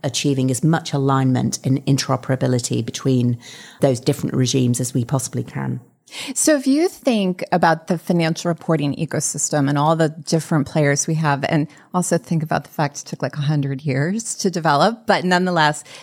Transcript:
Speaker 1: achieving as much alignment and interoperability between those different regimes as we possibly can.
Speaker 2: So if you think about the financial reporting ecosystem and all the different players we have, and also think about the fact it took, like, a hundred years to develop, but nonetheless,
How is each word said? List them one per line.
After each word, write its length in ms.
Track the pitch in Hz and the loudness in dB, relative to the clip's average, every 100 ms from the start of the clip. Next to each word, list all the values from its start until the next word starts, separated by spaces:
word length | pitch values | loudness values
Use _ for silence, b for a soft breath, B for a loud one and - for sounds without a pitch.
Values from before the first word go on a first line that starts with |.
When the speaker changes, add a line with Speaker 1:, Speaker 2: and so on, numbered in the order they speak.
Speaker 1:
achieving 460 | 143 - 143 135 131 | -6 -2 0 0 0
as 140 | 123 | 2
much 280 | 156 160 - | 2 2 0
alignment 680 | 143 139 135 131 127 131 - | 0 2 2 4 2 0 -2
and 220 | - 135 131 | 0 0 2
interoperability 1000 | 139 - 127 - 131 131 123 120 120 | 0 0 -2 -2 -2 0 0 0 -4
between 540 | 117 - 139 131 120 120 B B B B | -4 -4 0 2 2 -2 B B B B
those 180 | 143 120 | 0 0
different 360 | - 139 - 131 | 0 -2 -2 0
regimes 440 | 127 135 123 120 | 2 2 2 0
as 160 | 123 131 | -2 -4
we 100 | 117 | -2
possibly 380 | 135 - 131 | -2 -2 -6
can. 380 | 117 139 135 127 - _ - B B 262 | -6 -6 -6 -6 -10 _ -18 B B -2
Speaker 2:
So 200 | - 302 | 2 2
if 120 | 262 | 2
you 220 | 277 359 | 2 0
think 540 | - - 220 185 180 - | 0 0 2 0 -2 -2
about 360 | 185 170 165 - | 2 4 2 0
the 100 | 170 | -4
financial 520 | - 175 160 165 170 | 0 0 2 0 -2
reporting 440 | 165 - 160 147 - | -4 0 0 0 -2
ecosystem 720 | 160 - - 160 - 151 139 | -4 -4 -4 -4 -2 0 2
and 120 | 143 | 2
all 160 | 147 160 | 2 2
the 140 | 160 | 2
different 580 | 156 - 165 - 160 147 | -2 -2 -2 2 0 0
players 400 | 160 143 143 - | 0 2 2 0
we 80 | 160 | 0
have, 280 | 156 139 135 | 0 0 0
and 220 | 156 143 B B | 0 -2 B B
also 280 | 180 175 170 | -4 0 -2
think 240 | - 165 | 0 -2
about 220 | 156 160 - | 0 -4 -4
the 40 | |
fact 300 | - 147 - | -4 -4 -6
it 60 | - | -12
took, 180 | - | -8
like, 120 | 131 - | -6 -4
a 60 | |
hundred 400 | 143 151 139 135 | -2 0 -2 -4
years 540 | 151 131 151 214 226 - | -2 -2 -2 -4 -6 -4
to 160 | 196 | -4
develop, 560 | 175 160 143 185 233 - | 0 2 4 4 2 0
but 160 | 185 | 0
nonetheless, 600 | 180 180 185 175 151 156 - B | 2 2 2 4 2 2 -8 B